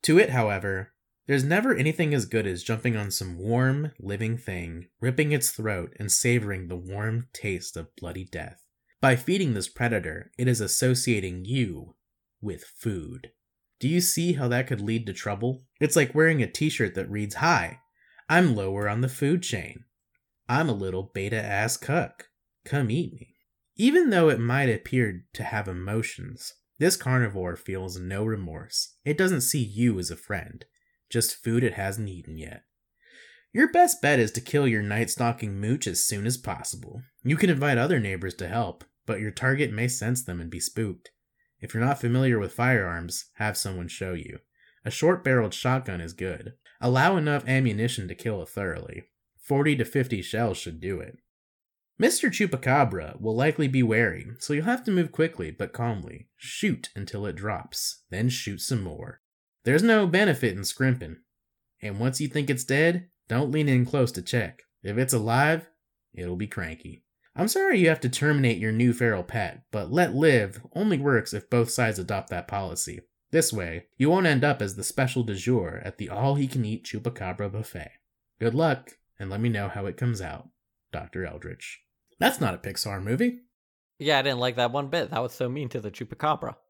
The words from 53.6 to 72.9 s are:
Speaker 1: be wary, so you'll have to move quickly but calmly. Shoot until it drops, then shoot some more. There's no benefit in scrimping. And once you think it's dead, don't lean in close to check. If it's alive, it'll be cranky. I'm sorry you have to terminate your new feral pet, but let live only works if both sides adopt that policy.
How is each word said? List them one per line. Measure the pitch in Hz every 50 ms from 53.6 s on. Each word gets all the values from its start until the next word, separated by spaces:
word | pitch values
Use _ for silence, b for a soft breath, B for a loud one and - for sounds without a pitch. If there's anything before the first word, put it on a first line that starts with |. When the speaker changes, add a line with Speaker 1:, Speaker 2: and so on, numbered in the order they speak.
| 156 135
Speaker 1:
be | 131 131 123
wary, | 110 110 113 117 104 82 - - - 117 -
so | - - 147
you'll | 151 156
have | 214 240 254 247
to | -
move | 202 180 170 147
quickly | - - 156 165 165 - 90 78
but | 78 _ 101 - -
calmly. | - 120 120 113 98 82 - 80 78 - _ _
Shoot | _ - 127 - - - 208 - - - - _
until | 98 98 - - 104 101 104
it | 78
drops, | 87 98 107 101 87 87 - - - - - - - _ _
then | 90 95 113 127
shoot | 123 127 - 104 101 -
some | - - 135 110
more. | 98 87 76 - - - - _ _ _ _ _ _ _ _ _ _
There's | 117 131 156 190
no | 233 226 214 202 180
benefit | 160 185 208 202 147 123 - 117 92 98
in | 98
scrimping. | - - - 131 131 127 127 - 80 82 - _ _ _ _ _ _ _ _ _ _ _ _
And | - 107 98 101
once | 117 131 127 -
you | 151 139
think | - 156 143 135
it's | 143 123 -
dead, | - 139 143 156 170 170 175 180 _ _ _ _ _
don't | 110 120 143 139
lean | 139 156 151 143
in | 131 123 123
close | 123 - 143 127 117 -
to | 90 87
check. | - - 120 107 90 - - _ _ _ _
If | - 95 101 113
it's | 131 127 -
alive, | 120 104 113 117 131 139 151 160 160 165 - _ _ _ _ _ _ _ _
it'll | _ 95 90 87 90 90
be | 104 110
cranky. | - - 92 80 80 - - - - - _ _ _ _ _ _ _
I'm | 139 165 220
sorry | - 381 381 392 339 196
you | 175 165
have | 160 156
to | - 123
terminate | 127 - 139 151 151 143 135 120 113 87
your | 104 110
new | 110 113 123 123 117
feral | 120 123 117 107 92 87
pet, | - - 117 101 85 - - - _
but | - 107 101 82
let | 113 165 180 - 92
live | 131 151 160 139 120 104 98 98 - - - _
only | 160 202 214 185 135
works | 139 143 135 113 104 - -
if | 101 - _
both | - 120 117 113
sides | - - 120 113 104 95
adopt | 92 87 107 98 87 -
that | 92 87 87 -
policy. | - 101 98 92 82 - - -